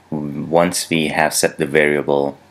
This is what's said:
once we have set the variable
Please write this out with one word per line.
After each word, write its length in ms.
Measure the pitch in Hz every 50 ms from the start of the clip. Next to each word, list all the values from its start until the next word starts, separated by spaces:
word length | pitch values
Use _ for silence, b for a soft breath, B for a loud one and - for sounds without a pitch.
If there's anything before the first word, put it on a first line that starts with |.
| _ -
once 800 | 80 76 76 73 71 73 73 73 78 85 87 87 80 - - -
we 200 | 85 82 78 73
have 260 | 71 85 78 76 -
set 240 | - - - - -
the 80 | 80
variable 720 | 69 71 78 76 73 73 73 69 69 71 71 71 69 - - _ _